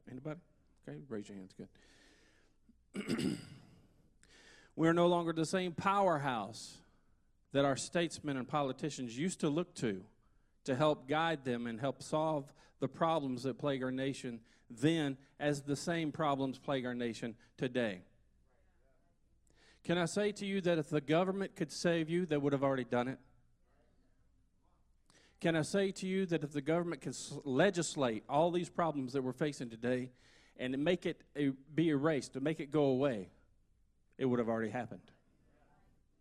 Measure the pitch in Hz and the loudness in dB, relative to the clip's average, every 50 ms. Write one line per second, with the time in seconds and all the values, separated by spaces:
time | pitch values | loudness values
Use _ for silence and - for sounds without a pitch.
0 | - - 127 127 135 151 151 180 - _ _ _ _ _ _ _ - 139 143 151 | -18 -16 -14 -12 -10 -10 -10 -12 -14 _ _ _ _ _ _ _ -16 -14 -14 -14
1 | 147 131 113 104 104 107 101 95 92 87 - - 95 - _ - - - - - | -12 -10 -8 -8 -8 -10 -12 -14 -14 -16 -16 -18 -18 -18 _ -20 -20 -20 -20 -20
2 | - - - _ _ _ _ _ _ _ _ _ _ - - _ _ _ - 202 | -20 -20 -20 _ _ _ _ _ _ _ _ _ _ -20 -20 _ _ _ -10 -8
3 | - - - - - - - - - - - - - - - - - - _ _ | -6 -4 -2 -2 -2 -2 -4 -6 -8 -16 -20 -20 -20 -20 -20 -20 -20 -20 _ _
4 | _ _ _ _ _ - - - - - - - - - - 147 160 165 165 170 | _ _ _ _ _ -20 -20 -20 -20 -20 -20 -20 -20 -10 -2 2 4 4 6 6
5 | 175 175 175 170 170 165 160 160 156 147 190 185 185 180 151 - - 196 196 202 | 6 6 4 4 2 0 0 0 0 0 0 0 -2 -2 -2 0 0 2 4 4
6 | 196 180 160 139 143 139 123 110 98 107 - - - - - - - _ _ _ | 4 4 4 2 2 0 0 -2 -2 -6 -8 -12 -14 -16 -18 -20 -20 _ _ _
7 | _ _ _ _ _ _ _ _ _ _ - 139 139 139 135 - - - - 175 | _ _ _ _ _ _ _ _ _ _ 2 2 2 2 2 0 -2 -2 0 0
8 | 170 160 - - - 147 139 131 120 - 151 151 143 131 127 - 165 151 143 - | 0 -2 -4 -6 -4 -4 -4 -4 -4 -2 -2 0 0 -2 -2 -4 -4 -6 -4 -6
9 | 127 117 113 127 165 190 - - - 147 143 170 175 - - - - 110 95 92 | -8 -6 -4 -2 -2 -2 -2 0 0 0 0 0 -2 -4 -4 -2 -2 0 0 -2
10 | 98 - _ _ _ _ _ _ _ _ _ _ - 143 131 127 156 151 147 - | -6 -14 _ _ _ _ _ _ _ _ _ _ -4 -2 0 2 4 2 2 0
11 | 131 131 147 156 165 165 160 143 127 131 120 117 120 120 113 110 139 135 - - | -2 -2 0 0 2 0 0 -2 -2 -2 -2 -2 -2 -4 -4 -4 -4 -4 -4 -6
12 | - - 156 156 156 160 156 147 135 - - - - - _ - 175 165 - - | -4 -2 0 0 2 2 0 -2 -4 -8 -14 -20 -20 -20 _ -4 -4 -4 0 2
13 | 170 165 165 156 139 131 127 120 127 135 113 - 147 147 135 127 131 127 127 131 | 2 2 2 2 0 -2 -4 -4 -4 -4 -4 -2 -2 -2 -2 -2 -2 -4 -2 -2
14 | 135 139 131 - - 123 117 113 - _ _ _ _ - 120 110 135 156 165 160 | -2 -4 -4 -6 -8 -10 -10 -10 -14 _ _ _ _ -20 -2 2 2 4 4 4
15 | 147 139 135 - - _ _ - 143 147 147 143 135 143 143 - - 180 170 165 | 2 0 -2 -4 -10 _ _ -2 0 0 0 0 -2 -4 -4 -2 -2 -2 -2 0
16 | 160 151 - - 156 143 139 135 135 135 120 - - - 139 131 120 123 120 120 | -2 -2 -2 0 0 2 2 2 0 -2 -4 -6 -4 -4 -2 -2 -2 -4 -4 -2
17 | 120 117 110 - 127 117 107 - - _ _ - 143 127 120 127 117 107 95 90 | -2 -4 -4 -4 -6 -8 -8 -10 -18 _ _ -4 -4 -2 0 0 0 0 -2 -6
18 | - - _ _ _ _ _ _ _ _ _ _ _ _ _ _ _ _ _ _ | -12 -20 _ _ _ _ _ _ _ _ _ _ _ _ _ _ _ _ _ _
19 | _ _ _ _ _ _ _ _ _ _ _ _ - - - _ - - 170 180 | _ _ _ _ _ _ _ _ _ _ _ _ -20 -20 -20 _ -4 -2 0 0
20 | 170 165 - 202 208 208 202 202 202 196 196 196 170 175 170 156 147 - 147 151 | 0 0 0 0 0 0 -2 -4 -4 -2 -2 0 2 2 2 2 2 0 0 0
21 | 135 135 156 165 190 190 190 196 190 - - - 165 143 - - - 175 170 165 | 2 4 4 4 4 2 0 -2 -4 -6 -4 -6 -6 -6 -4 -2 0 2 2 2
22 | 160 156 170 175 185 147 151 147 139 143 143 131 139 135 135 131 120 - 123 120 | 0 0 0 0 0 0 0 2 2 2 2 2 2 2 2 0 0 0 0 0
23 | 123 131 131 - - _ _ _ _ _ _ _ _ _ _ _ _ _ _ _ | 0 0 -4 -8 -12 _ _ _ _ _ _ _ _ _ _ _ _ _ _ _
24 | _ _ _ _ _ _ _ _ _ _ _ _ _ _ _ _ _ _ _ _ | _ _ _ _ _ _ _ _ _ _ _ _ _ _ _ _ _ _ _ _
25 | _ _ - - - _ _ - - 170 165 160 143 - - 196 196 196 190 - | _ _ -20 -20 -20 _ _ -2 2 2 4 2 2 2 2 2 2 0 -2 -4
26 | 190 185 190 190 190 170 170 151 147 143 147 147 135 156 165 175 170 170 160 127 | -2 0 0 0 2 2 0 0 -2 -2 -4 -2 0 2 2 2 0 -2 -4 -6
27 | - 147 123 - - - 143 147 - 143 127 139 175 202 175 175 151 - - - | -6 -8 -8 -8 -10 -10 -10 -8 -4 2 4 6 6 6 4 2 -2 -2 0 0
28 | 131 120 110 104 - - 135 147 170 175 170 180 175 - - - 175 160 147 143 | 0 0 0 -2 -4 0 2 2 4 4 2 0 -2 -2 -2 0 0 0 0 -2
29 | 131 120 135 139 127 127 123 - 160 151 143 - 131 117 113 110 117 123 127 123 | -4 -2 -2 -2 -2 -2 -2 -2 -2 -2 -2 -4 -8 -10 -8 -4 0 0 0 0
30 | 127 123 - - - - - - - _ - - 127 127 131 139 147 170 185 180 | -2 -6 -12 -18 -20 -20 -20 -20 -20 _ -10 -8 -6 -4 -2 0 2 2 2 0
31 | - 175 151 - - _ - 147 147 135 135 - - - 147 151 170 165 147 135 | 0 -4 -6 -6 -10 _ -2 0 0 0 0 -2 -8 -4 0 2 4 4 4 4
32 | 139 165 156 131 110 - - 131 135 156 156 - 151 143 151 151 143 135 131 127 | 4 4 2 2 -2 -4 -6 -4 -2 -2 -2 -4 -4 0 2 4 6 6 6 4
33 | 143 143 120 101 90 85 - _ _ _ _ _ _ _ _ _ _ _ _ _ | 4 2 0 -2 -6 -10 -14 _ _ _ _ _ _ _ _ _ _ _ _ _
34 | _ _ _ - 135 127 123 120 113 113 113 113 110 107 101 123 117 - 98 - | _ _ _ -2 0 2 2 2 2 0 0 0 -2 -2 -4 -6 -6 -8 -10 -16
35 | - - - _ _ _ _ _ _ _ _ _ _ _ _ _ _ _ _ _ | -18 -20 -20 _ _ _ _ _ _ _ _ _ _ _ _ _ _ _ _ _
36 | _ _ _ _ | _ _ _ _